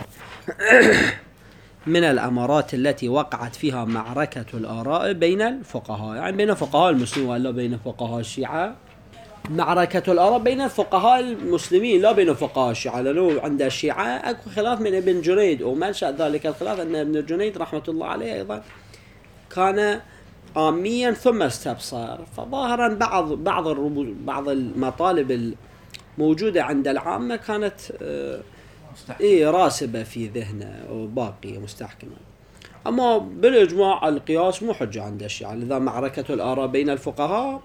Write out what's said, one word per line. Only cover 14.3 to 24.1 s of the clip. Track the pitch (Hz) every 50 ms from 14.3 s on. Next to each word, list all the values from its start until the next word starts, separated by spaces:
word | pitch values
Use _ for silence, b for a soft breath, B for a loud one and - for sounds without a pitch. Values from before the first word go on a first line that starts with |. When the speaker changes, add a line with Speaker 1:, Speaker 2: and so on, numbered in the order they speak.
| 240 233 - 208
Speaker 1:
خلاف | 190 214 208 240 247 214
من | 220 208 190
ابن | 190 180 190 180 180
جنيد، | 156 170 185 208 208 185 151 123
ومنشأ | 80 123 131 151 175 202 196 - 190 170
ذلك | 143 147 160 147 147 147 151
الخلاف | 156 143 - 180 208 214 185
أن | 165 160 165
ابن | 156 147 147 156 151 147
جنيد | 151 165 180 208 214 196 165
رحمة | 165 - - 151 147 170
الله | 160 160 -
عليه | 170 175 - 226 226 220
أيضًا | 196 196 202 208 214 214 - - B B B B B B B B B B B - - - - -
كان | 185 185 196 196 208 208 208 208 226 - B B B B B B B - - -
عاميًا | 156 156 156 156 170 185 214 233 247 247 240
ثم | 220 - - 254 240 208
استبصر، | 165 131 - - - 139 117 - - - 135 117 113 117 120 - - - -
فظاهرًا | - - 240 269 277 262 240 240 233 240 233 214
بعض، | 202 226 - - 185 165 151
بعض | 147 - 160 196 170 175 160 160
الرمو-، | 147 139 143 147 147 143 139 117